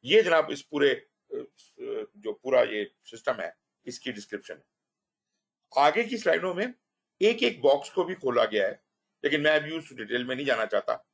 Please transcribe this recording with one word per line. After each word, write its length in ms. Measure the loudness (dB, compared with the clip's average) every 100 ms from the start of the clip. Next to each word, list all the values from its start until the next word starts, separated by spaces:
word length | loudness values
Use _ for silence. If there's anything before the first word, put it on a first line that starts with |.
ये 180 | 4 4
जनाब 280 | 6 2 2
इस 120 | -6
पूरे, 280 | -6 2 2 2 _ _ _
अ, 100 | -14 -12 _ -20 _ -10 -8 -10 -10
जो 160 | -8
पूरा 300 | -8 0 2
ये 280 | 2 -2 -8 _
system 280 | -20 -10 -6
है 240 | -6 -8 -12 _ _ -16
इसकी 260 | -12 -10
डिस्क्रिप्शन 420 | -12 -12 -14 -14
है। 100 | -20 _ _ _ _ _ _ _ _ _ _ _ 2
आगे 260 | 4 2
की 140 | -2 -2
स्लाइडों 360 | 0 0 0
में 200 | -4 -6 -8 _ _ _ _
एक 200 | 2 2
एक 200 | -2 2
box 280 | 4 4 0
को 140 | -4
भी 100 | -4
खोला 300 | -2 0 2
गया 240 | 2 2 0
है, 140 | -2 _ _ _ _
लेकिन 160 | -2 0
मैं 100 | 2
अभी 280 | 2 0 -10
उस 140 | -10
detail 320 | -14 -6 -4
में 120 | -4 -6
नहीं 100 | -2
जाना 200 | -2 0
चाहता। 400 | -2 -2 -8 _